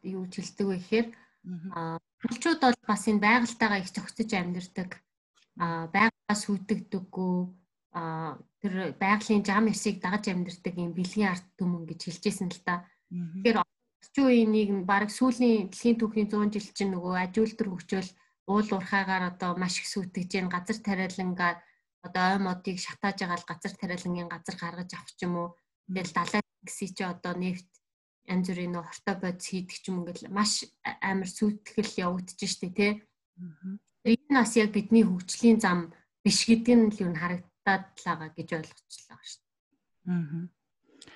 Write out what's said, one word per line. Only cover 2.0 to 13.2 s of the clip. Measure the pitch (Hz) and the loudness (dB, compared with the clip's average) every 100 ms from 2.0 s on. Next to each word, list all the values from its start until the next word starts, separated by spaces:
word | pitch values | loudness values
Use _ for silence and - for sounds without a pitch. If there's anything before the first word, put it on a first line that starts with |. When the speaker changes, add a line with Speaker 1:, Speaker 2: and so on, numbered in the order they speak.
| _ _ | _ _
Speaker 1:
монголчууд | 233 233 330 320 | -6 -2 0 4
бол | 254 240 - | 4 4 0
бас | 208 - | 0 2
энэ | 208 214 | 4 6
байгальтайгаа | 247 233 - 220 202 | 4 4 0 0 0
их | 185 | -4
зохицож | - 190 - 226 | -10 -10 -6 -2
амьдардаг. | 196 175 180 180 - 180 - _ _ _ _ _ - | -2 -2 -4 -8 -10 -10 -12 _ _ _ _ _ -4
А, | 170 165 165 | -4 -2 -2
байгаас | 196 226 - - 208 - | 2 2 2 -2 -2 0
сүйдэгдэггүй. | 202 190 190 - 196 185 - 185 180 180 - _ _ _ | -2 -2 -4 -4 -8 -6 -4 0 0 -2 -8 _ _ _
А, | 175 165 160 160 135 - _ | -8 -6 -6 -6 -10 -16 _
тэр | 202 185 180 - | -6 -4 -4 -2
байгалийн | 190 208 - 208 | 2 2 4 2
жам | 202 196 220 | 4 2 2
ёсыг | 208 214 196 | 2 -2 -2
дагаж | 180 208 208 | -2 -2 -2
амьдардаг | 180 180 - 185 175 | -2 -4 -6 -8 -6
юм | 175 | -6
бэлгийн | 165 180 214 202 | -4 -2 2 2
ард | 180 - - | 0 -6 -4
түмэн | 175 175 165 | -2 -2 -6
гэж | 165 - | -10 -10
хэлжсэн | - 208 196 180 | -4 -4 -2 -6
л | - | -6
та. | - 180 190 _ - | -4 -6 -6 _ -12
Speaker 2:
Мгм. | 180 | -8